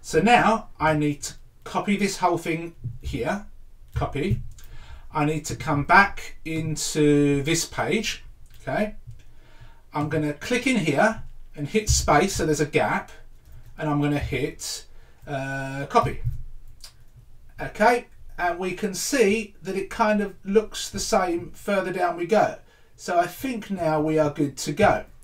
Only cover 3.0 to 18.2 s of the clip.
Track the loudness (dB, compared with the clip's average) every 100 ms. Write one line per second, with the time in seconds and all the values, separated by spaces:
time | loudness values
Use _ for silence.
3 | -6 -4 -2 -4 -6 -18 -18 -20 -10 -4
4 | -4 -2 0 -2 -4 -12 -14 -14 -14 -16
5 | -8 0 0 0 -4 -6 -2 -2 6 8
6 | 8 0 -10 -10 -6 -4 -4 -4 -2 2
7 | 4 6 4 2 2 0 0 -4 0 0
8 | -2 -8 -12 -18 -20 -12 -4 -2 -2 -4
9 | -14 -16 -18 -20 -20 -20 -20 -20 -8 -4
10 | -2 0 -2 -4 -2 0 2 2 2 4
11 | 4 2 -8 -12 -14 -8 0 0 2 2
12 | 4 4 4 2 0 2 2 2 2 -2
13 | -6 -16 -18 -20 -18 -18 -16 -8 -2 0
14 | 0 0 -2 -2 -4 -6 -10 -10 -12 -18
15 | -20 -20 -10 -6 -6 -6 -6 -8 2 2
16 | 2 -2 -4 -4 -8 -10 -14 -16 -18 -20
17 | -20 -20 -20 -20 -20 -10 -10 4 4 4
18 | 0 -18